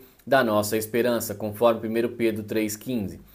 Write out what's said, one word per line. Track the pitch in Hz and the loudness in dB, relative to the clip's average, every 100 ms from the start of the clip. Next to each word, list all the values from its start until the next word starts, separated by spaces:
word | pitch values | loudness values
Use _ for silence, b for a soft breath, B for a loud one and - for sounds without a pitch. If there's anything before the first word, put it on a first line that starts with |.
| B B - | B B 2
da | 135 | 4
nossa | 120 104 104 110 | 4 2 2 -2
esperança, | 107 117 120 117 107 | 0 0 2 0 -2
conforme | 98 107 104 117 110 | -6 -6 2 2 2
primeiro | 110 113 117 | -2 -2 -2
Pedro | 117 113 107 | 0 0 0
três | 107 110 107 104 | -4 -2 -2 -4
quinze. | - 123 95 85 b | -6 -4 -6 -10 b